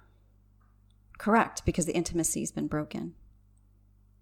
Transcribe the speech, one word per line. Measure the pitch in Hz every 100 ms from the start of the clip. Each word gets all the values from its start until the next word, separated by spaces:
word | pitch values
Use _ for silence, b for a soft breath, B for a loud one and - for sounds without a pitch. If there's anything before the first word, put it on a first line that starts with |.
| - _ _ _ - - - _ _ _ - -
Correct, | 208 226 - -
because | - 175 170
the |
intimacy's | 175 165 170 160 - -
been | - 151
broken. | 151 151 - 170 - - - - _ _ _ _ - - _